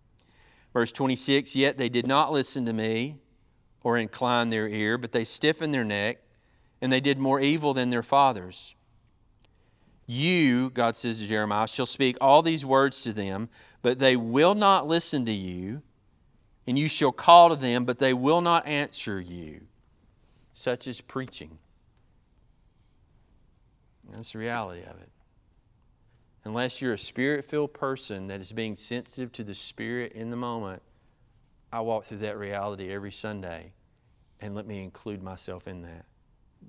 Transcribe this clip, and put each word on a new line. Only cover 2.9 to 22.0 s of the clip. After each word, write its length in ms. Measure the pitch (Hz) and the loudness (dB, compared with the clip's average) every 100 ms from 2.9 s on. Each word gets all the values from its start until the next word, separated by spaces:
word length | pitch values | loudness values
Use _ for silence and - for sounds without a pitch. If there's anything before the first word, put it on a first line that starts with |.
| 113 131 147 _ _ _ _ _ _ | -2 -4 -8 _ _ _ _ _ _
or 160 | 120 120 | -2 0
incline 520 | 110 - 123 120 117 | -2 -2 2 2 2
their 180 | 113 110 | 0 -2
ear, 300 | 107 107 120 | -2 0 0
but 160 | 120 | -2
they 100 | 123 | -4
stiffened 500 | 113 - 151 151 160 | -2 0 0 0 0
their 120 | 143 110 | -2 0
neck, 360 | 104 104 123 _ _ _ _ _ - | 0 0 -4 _ _ _ _ _ -6
and 100 | 131 | 0
they 80 | 131 | 2
did 180 | 135 135 | 2 2
more 220 | 135 135 | 2 2
evil 340 | 139 160 147 | 2 2 0
than 160 | 131 123 | 0 0
their 140 | 120 | 0
fathers. 720 | 113 139 135 110 90 92 - - _ _ _ _ _ _ _ _ _ _ _ _ - | 2 4 4 2 -8 -14 -18 -20 _ _ _ _ _ _ _ _ _ _ _ _ -10
You," 640 | 120 156 180 147 123 131 | -2 2 4 4 4 0
God 260 | 123 117 110 | 2 0 0
says 220 | 120 110 | -4 -6
to 80 | 104 | -2
Jeremiah, 380 | 107 107 104 110 | -2 0 0 -2
"shall 200 | - 127 | -2 -4
speak 320 | - 131 123 | 0 0 2
all 220 | 135 147 | 6 6
these 240 | 165 160 135 | 6 -2 2
words 360 | 135 135 - | 4 4 0
to 100 | 120 | -6
them, 360 | 107 98 95 117 - - _ | -4 -4 -4 -8 -12 -20 _
but 180 | 120 131 | -2 4
they 180 | 131 127 | 4 4
will 360 | 113 123 165 | 2 4 4
not 320 | 208 202 190 147 | 4 4 4 2
listen 400 | 165 165 147 117 | 0 0 -2 -2
to 60 | |
you, 500 | 107 92 90 92 135 - _ _ _ _ _ _ _ - | -4 -6 -8 -8 -10 -14 _ _ _ _ _ _ _ -4
and 100 | 131 | 0
you 120 | 151 | 0
shall 240 | - 143 | 2 2
call 360 | - - 170 170 | 4 10 12 12
to 60 | 160 | 6
them, 300 | 131 120 123 | 2 0 0
but 140 | 120 | 2
they 140 | 135 | 2
will 280 | 127 131 165 | 4 4 4
not 260 | 175 170 147 | 4 2 2
answer 540 | 147 147 - - 95 | -4 -4 -6 -6 -6
you." 460 | 87 87 80 76 - _ _ _ _ _ _ _ _ | -8 -12 -14 -16 -20 _ _ _ _ _ _ _ _
Such 340 | - - 123 - | -8 -4 -4 -6
is 140 | 117 | -12
preaching. 580 | - 131 127 - 78 80 _ _ _ _ | -10 -8 -8 -12 -18 -20 _ _ _ _